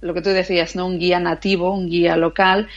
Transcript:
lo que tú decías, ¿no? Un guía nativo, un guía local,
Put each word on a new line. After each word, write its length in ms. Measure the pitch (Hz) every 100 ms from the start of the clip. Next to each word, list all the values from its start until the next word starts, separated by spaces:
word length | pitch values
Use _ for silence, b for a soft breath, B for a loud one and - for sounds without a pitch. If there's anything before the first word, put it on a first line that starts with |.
lo 120 | 175
que 80 | 170
tú 80 | 190
decías, 460 | 190 185 175 165 185
¿no? 100 | 180
Un 100 | 180
guía 220 | 175 175
nativo, 520 | 175 160 196 185 180
un 140 | 196 175
guía 260 | 170 170 165
local, 500 | 165 170 190 190 220